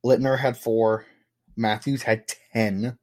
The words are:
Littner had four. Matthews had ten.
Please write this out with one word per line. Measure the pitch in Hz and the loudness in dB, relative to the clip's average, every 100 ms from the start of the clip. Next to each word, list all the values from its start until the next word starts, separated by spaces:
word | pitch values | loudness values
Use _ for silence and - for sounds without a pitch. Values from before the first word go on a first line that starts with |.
Littner | 123 123 131 131 | 4 2 4 0
had | 131 117 | 0 -2
four. | - 113 113 110 - _ _ _ _ - | -2 2 2 0 -6 _ _ _ _ -4
Matthews | 113 107 - 135 | -2 -2 -4 -4
had | - 110 - - _ | -2 -2 -4 -16 _
ten. | 117 110 98 117 123 | -2 -2 -2 -6 -8